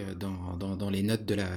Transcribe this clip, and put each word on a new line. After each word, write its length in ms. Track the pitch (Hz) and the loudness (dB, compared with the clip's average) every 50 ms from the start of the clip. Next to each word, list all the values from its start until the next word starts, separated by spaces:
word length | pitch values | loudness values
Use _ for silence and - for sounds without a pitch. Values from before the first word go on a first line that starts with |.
| 101 | -4
euh, 80 | 95 95 | -4 -4
dans, 400 | 90 98 98 95 90 90 90 90 | -4 -4 -4 -4 -4 -4 -4 -4
dans, 220 | 87 98 98 98 | -2 -2 -2 -2
dans 120 | 92 101 101 | -2 0 0
les 140 | 98 98 98 | 2 2 4
notes 220 | 104 113 110 107 | 4 4 2 2
de 100 | 95 104 | 2 2
la, 120 | 101 98 90 90 | 2 2 0 0